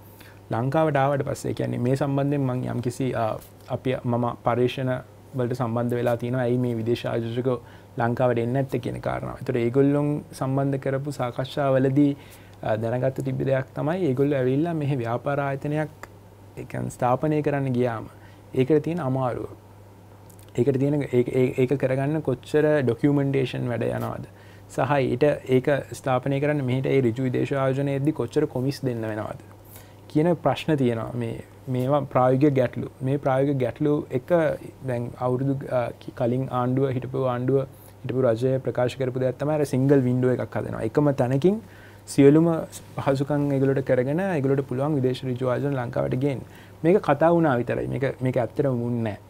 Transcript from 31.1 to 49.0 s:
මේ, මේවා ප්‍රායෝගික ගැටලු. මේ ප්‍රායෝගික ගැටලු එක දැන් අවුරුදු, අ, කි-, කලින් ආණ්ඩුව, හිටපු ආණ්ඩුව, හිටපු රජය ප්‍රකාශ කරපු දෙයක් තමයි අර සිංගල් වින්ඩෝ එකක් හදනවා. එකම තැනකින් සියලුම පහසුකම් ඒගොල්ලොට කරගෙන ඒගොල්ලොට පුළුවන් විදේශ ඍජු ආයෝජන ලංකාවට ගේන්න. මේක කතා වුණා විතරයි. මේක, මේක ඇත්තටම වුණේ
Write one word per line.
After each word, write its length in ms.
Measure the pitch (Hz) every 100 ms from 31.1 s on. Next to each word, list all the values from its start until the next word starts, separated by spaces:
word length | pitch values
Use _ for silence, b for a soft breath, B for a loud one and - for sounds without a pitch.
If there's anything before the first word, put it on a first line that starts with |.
මේ, 300 | 123 117 123 - - -
මේවා 360 | 127 127 147
ප්‍රායෝගික 520 | 135 131 127 135 147
ගැටලු. 340 | 131 123 123 - -
මේ 180 | 127 143
ප්‍රායෝගික 400 | 139 131 139 139
ගැටලු 360 | 120 - 147 147 -
එක 200 | 135 - 175 151 135 - -
දැන් 300 | 131 120 120 -
අවුරුදු, 400 | 127 127 135 135 -
අ, 140 | 127 117
කි-, 220 | - - -
කලින් 320 | 123 127 131
ආණ්ඩුව, 380 | 127 123 127 135
හිටපු 360 | 127 123 131 127
ආණ්ඩුව, 340 | 123 127 135 131 B B B
හිටපු 240 | 123 123
රජය 320 | 127 113 131 131
ප්‍රකාශ 360 | 131 117 123 -
කරපු 220 | 127 127
දෙයක් 180 | 127 -
තමයි 160 | 139
අර 120 | 151 143
සිංගල් 340 | 127 135 143
වින්ඩෝ 300 | 123 127 127
එකක් 240 | 120 110 113
හදනවා. 260 | 117 113
එකම 300 | 113 151 147
තැනකින් 500 | 135 123 139 175 214 - B B B -
සියලුම 380 | - 139 156 170 160 - - -
පහසුකම් 580 | - 143 139 143 147 143
ඒගොල්ලොට 320 | 139 135 135 131
කරගෙන 340 | 127 127 156
ඒගොල්ලොට 480 | 196 160 135 139 135
පුළුවන් 280 | 127 143 147
විදේශ 280 | 127 127
ඍජු 260 | 131 123 127
ආයෝජන 260 | 123 139 135
ලංකාවට 400 | 123 135 139 127
ගේන්න. 260 | 143 127 - B B B
මේක 220 | 160 202
කතා 300 | 180 139 160
වුණා 240 | 170 160 120
විතරයි. 300 | 123 123 127
මේක, 180 | 131 135 -
මේක 200 | 127 127
ඇත්තටම 420 | 113 - 139 123
වුණේ 240 | 120 120